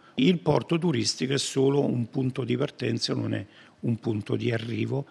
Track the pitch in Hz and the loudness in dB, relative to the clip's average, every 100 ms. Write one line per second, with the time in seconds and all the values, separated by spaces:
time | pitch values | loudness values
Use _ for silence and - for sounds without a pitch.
0 | - - 143 175 - 139 - 170 175 127 | -8 2 2 4 4 2 2 0 2 0
1 | 107 - 143 139 - 135 135 143 139 127 | 0 -2 -2 -2 -2 2 2 4 2 0
2 | 117 139 131 127 120 123 135 - 120 117 | -2 -2 -2 -2 -2 0 -2 -2 -2 -2
3 | - 131 113 110 101 - - _ 131 113 | -2 -2 -2 -4 -6 -16 -20 _ -4 -2
4 | - 107 104 117 117 117 113 110 113 131 | 0 -2 0 0 0 -2 -2 -4 -2 -2
5 | 139 | -6